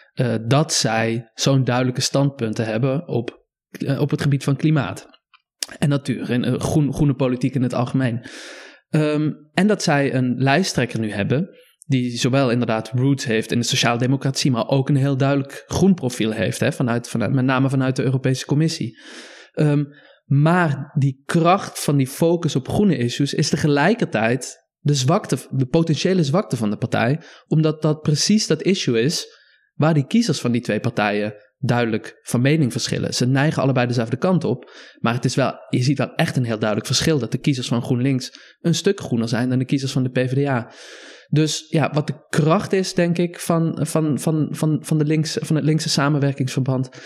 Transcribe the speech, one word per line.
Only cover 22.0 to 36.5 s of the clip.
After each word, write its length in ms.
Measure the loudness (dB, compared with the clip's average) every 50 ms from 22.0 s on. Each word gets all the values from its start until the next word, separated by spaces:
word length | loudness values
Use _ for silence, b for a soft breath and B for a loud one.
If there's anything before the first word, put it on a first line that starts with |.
| 2
focus 500 | 0 0 0 2 2 2 2 0 0 -2
op 120 | -2 -4 -2
groene 280 | 0 2 4 2 2
issues 380 | 2 0 -2 0 -2 -2 -2 0
is 140 | 0 0 0
tegelijkertijd 1120 | 0 0 0 2 2 4 4 2 2 0 -2 -2 0 0 2 2 0 0 -4 -10 -16 _ _ _ _ _
de 160 | -2 0 0
zwakte, 420 | 2 2 2 2 0 0 -2 -4 -4 -4 -6
de 160 | -2 -2 -2
potentiële 580 | 0 2 0 2 2 0 0 2 0 2 2 2
zwakte 320 | 2 0 0 0 -2 -4
van 140 | -2 -2 -2
de 60 | -2
partij, 440 | -2 -4 -2 0 2 2 2 0 -2 B B B B B
omdat 360 | B 0 2 2 2 0 0
dat 180 | 0 0 0 0
precies 460 | 0 -2 0 0 2 2 2 2 2
dat 160 | 0 -2 0
issue 380 | 2 0 0 0 0 0 2 2
is 380 | 2 0 0 -4 -8 b b b b b b b b b b
waar 200 | 0 2 2 4
die 120 | 2 2
kiezers 340 | 2 2 2 2 2 0 -2
van 120 | 0 0
die 80 | 0 0
twee 200 | 0 0 -2 0
partijen 540 | -2 -2 0 0 0 0 2 0 -2 -2 -6 b b b b -6
duidelijk 600 | -2 0 2 2 2 0 0 -2 -4 -8 -18 _
van 180 | -10 -2 0 2
mening 320 | 2 4 4 4 2 0
verschillen. 420 | 0 -2 -4 -4 -2 -2 -2 -2 -2
Ze 120 | 0 0
neigen 360 | 2 2 2 2 2 0 2
allebei 240 | 0 2 2 2 0
dezelfde 300 | 0 0 -2 -2 -2 -4
kant 280 | -2 0 2 2 2 2
op, 260 | 0 -4 -4 B B B B B B B B
maar 160 | B -2 -2
het 100 | 0 -2
is 100 | -2 0
wel, 180 | 0 0 0 -2 -6 -8 -4
je 140 | -2 0
ziet 160 | 2 2 0 0
wel 160 | -2 -4 -2
echt 220 | -2 -2 -2 0
een 80 | -2 -2
heel 140 | -2